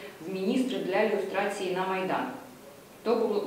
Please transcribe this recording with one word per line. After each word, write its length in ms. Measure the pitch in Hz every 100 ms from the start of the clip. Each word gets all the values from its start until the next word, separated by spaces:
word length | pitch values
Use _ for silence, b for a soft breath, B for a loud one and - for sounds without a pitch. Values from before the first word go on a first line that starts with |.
| B B 160
в 60 |
міністри 440 | 190 190 262 - 190
для 400 | 175 196 214 202
люстрації 580 | - 190 208 202 180 180
на 120 | 185
Майдан. 380 | 190 190 143 - - - - - - - -
То 120 | 220 226
було, 280 | 220 202